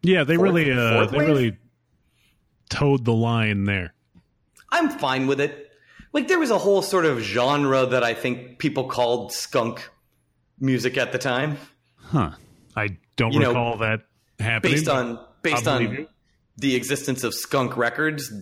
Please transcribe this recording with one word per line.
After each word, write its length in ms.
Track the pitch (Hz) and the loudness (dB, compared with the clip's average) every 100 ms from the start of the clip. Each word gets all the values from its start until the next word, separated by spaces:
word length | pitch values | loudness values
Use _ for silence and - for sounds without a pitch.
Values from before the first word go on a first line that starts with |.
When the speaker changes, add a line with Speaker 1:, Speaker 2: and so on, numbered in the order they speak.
Speaker 1:
Yeah, 220 | 170 185 139 | 2 2 2
they 100 | 170 | 2
Speaker 2:
Fourth, 80 | 190 | 4
Speaker 1:
really, 180 | 170 147 | 4 2
uh, 220 | 127 117 110 | 2 2 4
Speaker 2:
fourth 160 | 107 | 2
Speaker 1:
they 60 | 143 | 2
Speaker 2:
wave? 100 | 151 | 2
Speaker 1:
really 300 | 143 117 - _ _ _ _ _ _ _ _ _ _ _ | 4 2 -2 _ _ _ _ _ _ _ _ _ _ _
toed 360 | - 143 139 117 | -2 2 2 2
the 80 | |
line 500 | 113 117 117 107 101 98 | 2 2 0 0 0 0
there. 280 | 98 87 _ _ _ _ _ _ _ - | -2 -4 _ _ _ _ _ _ _ -4
Speaker 2:
I'm 200 | 302 320 | 0 0
fine 380 | - 139 131 131 | 0 -2 0 0
with 120 | 139 | 0
it. 320 | 143 - - _ _ - - | -2 -4 -20 _ _ -20 -6
Like, 160 | 294 247 | -4 2
there 120 | 359 | 2
was 120 | 294 | 2
a 60 | 202 | 2
whole 240 | 190 196 | 4 2
sort 240 | 190 190 160 | 2 2 2
of 160 | 127 | 0
genre 640 | 104 107 123 143 139 135 131 | -2 0 2 2 2 2 2
that 180 | 127 | 2
I 100 | 117 | 0
think 460 | 113 131 123 - - | -2 -4 -6 -10 -6
people 300 | 156 135 123 | -4 -2 -4
called 420 | - 120 120 104 | 0 0 0 -4
skunk 580 | - - 135 113 - - _ _ _ _ _ _ _ | -10 -4 -2 -2 -6 -16 _ _ _ _ _ _ _
music 380 | 135 127 123 131 | 0 0 -2 -2
at 140 | 123 | -4
the 40 | 127 | -4
time. 380 | 139 123 151 143 - _ _ _ | -2 -2 -2 -6 -12 _ _ _
Speaker 3:
Huh. 340 | - 151 85 - - _ _ - | -4 -2 -2 -6 -20 _ _ -6
Speaker 1:
I 220 | 104 87 _ - | -6 -8 _ -2
don't 160 | 113 | 0
Speaker 2:
You 80 | 113 | 2
know, 100 | 120 | 2
Speaker 1:
recall 280 | 123 120 110 | 2 0 -2
that 240 | 110 110 _ _ _ _ | -2 -2 _ _ _ _
happening. 340 | 110 113 170 | -2 0 2
Speaker 2:
based 160 | 147 160 | 0 2
on, 300 | 135 120 113 - _ | 0 -2 -8 -14 _
based 260 | 170 127 120 | -2 0 0
Speaker 1:
I 100 | 131 | 0
believe 120 | 117 | 0
Speaker 2:
on 60 | 127 | -4
Speaker 1:
you. 120 | 156 _ _ _ _ - | -12 _ _ _ _ -4
Speaker 2:
the 180 | 139 127 | 0 0
existence 480 | 117 135 - 127 | -2 -4 -2 -2
of 100 | 120 | -4
Skunk 440 | - - 139 120 117 | -6 -4 -2 -2 0
Records 520 | 117 120 156 151 135 104 | -2 0 -4 -4 -10 -14